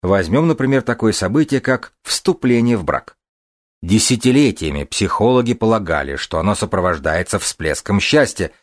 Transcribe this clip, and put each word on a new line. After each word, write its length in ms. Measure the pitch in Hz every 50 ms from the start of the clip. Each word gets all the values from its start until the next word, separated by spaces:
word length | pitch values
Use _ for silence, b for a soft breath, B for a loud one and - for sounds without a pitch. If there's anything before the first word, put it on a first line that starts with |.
| -
Возьмём, 440 | 90 95 98 92 80 92 139 160
например, 360 | 170 156 - 131 135 139 135 120
такое 300 | - 120 - - 110 104
событие, 500 | - - 92 107 151 156 147 143 131 -
как 320 | - 131 123 - - _ _ _
вступление 760 | - - - - - 180 - - 131 120 117 117 120 120
в 80 | 107 85
брак. 320 | 73 69 65 - - _ _ _ _ _ _ _ _ _ _ _ _ _ _
Десятилетиями 1040 | - 85 98 110 110 - 131 113 - 127 127 139 147 131 95 - - 78 71 71 71
психологи 720 | - - - 104 92 - - 107 117 127 127 123 117 120
полагали, 640 | - - 110 113 110 101 85 80 73 71 69 69
что 220 | 69 - - - 80
оно 160 | 82 98 104
сопровождается 840 | - - 87 - 95 90 90 87 78 69 80 78 85 92 - - 101
всплеском 600 | - - - _ 82 78 73 - - - 101 101
счастья, 540 | - - - 151 139 - - - 98 78 b b